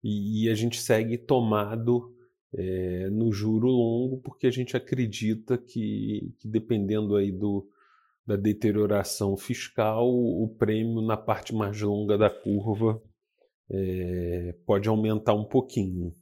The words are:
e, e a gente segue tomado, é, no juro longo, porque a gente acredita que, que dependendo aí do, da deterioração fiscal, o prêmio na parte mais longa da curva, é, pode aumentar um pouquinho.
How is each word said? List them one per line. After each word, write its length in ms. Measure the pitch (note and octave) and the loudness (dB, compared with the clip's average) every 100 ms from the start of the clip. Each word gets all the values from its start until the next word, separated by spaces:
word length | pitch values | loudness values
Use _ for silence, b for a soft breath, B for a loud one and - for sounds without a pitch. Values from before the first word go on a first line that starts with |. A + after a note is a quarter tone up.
e, 440 | A2 G#2 G2+ A2 A2+ | -2 -2 -2 0 2
e 20 | |
a 60 | |
gente 260 | G#2+ A#2 A#2 | 2 0 -2
segue 380 | - A2 A2+ A#2 | 2 2 2 -4
tomado, 960 | - C3 A2+ G#2+ G#2 A2+ A#2 A#2+ A#2+ b b b _ | 2 2 4 2 0 -2 2 2 0 b b b _
é, 560 | - F#2 F#2 F#2 F2+ F#2+ | -8 -4 -4 -4 -4 -2
no 200 | G#2+ A2+ | 0 0
juro 360 | G2+ G#2+ A2 B2 | 0 0 2 4
longo, 520 | B2 A#2 A#2 B2+ C3 | 4 2 0 -2 -4
porque 240 | B2+ - C3 | -10 -2 -2
a 40 | |
gente 240 | B2 B2 | 0 -4
acredita 840 | B2 - B2+ A#2 G2+ G#2+ A2 - B2 | -4 -4 -2 -2 -2 -2 -2 -2 -4
que, 760 | - A#2+ G#2+ G#2 G#2+ G#2 F2+ - | -4 -6 -4 -4 -4 -4 -6 -12
que 100 | A2 | -4
dependendo 680 | G#2+ A2 A2 G2 G#2+ G#2+ G#2 | -4 0 0 2 0 2 2
aí 140 | G2 | 2
do, 380 | F#2 G#2 G2 G2 b b b b b - | 0 -2 -2 -6 b b b b b -4
da 80 | |
deterioração 1000 | G2+ G#2 G#2 A2 G#2 G#2+ G#2 G2 - G2+ G2 | 0 0 2 2 2 2 2 0 -2 -2 -2
fiscal, 720 | - A#2+ - - G#2+ A2 A#2+ | -4 -8 -6 -2 0 2 2
o 400 | B2 A#2 F2 A2 - | 2 2 0 -2 0
prêmio 440 | G#2+ G#2+ A2+ A2+ | 0 2 0 0
na 160 | A2 G#2+ | 0 -2
parte 360 | - G#2+ - | -2 -4 -2
mais 240 | A2 G#2 G2+ | -2 -2 -2
longa 340 | G#2 G#2 G#2 G#2 | 0 0 2 4
da 140 | G#2 | 4
curva, 720 | - - G2+ G#2+ G#2 A2+ A2 - _ _ _ _ _ _ | 2 -2 0 0 2 2 0 -6 _ _ _ _ _ _
é, 840 | G2 F#2+ F#2 F2+ F2+ F2 F2+ F2 - | -4 -2 -2 -4 -4 -4 -4 -6 -8
pode 240 | - G2+ G#2 | 0 2 4
aumentar 460 | A2 A2 G#2+ - | 2 2 0 2
um 100 | G#2 | 0
pouquinho. 720 | G#2+ C3 B2+ - F#2+ F2+ F2 - | 2 0 0 -4 -2 -4 -6 -8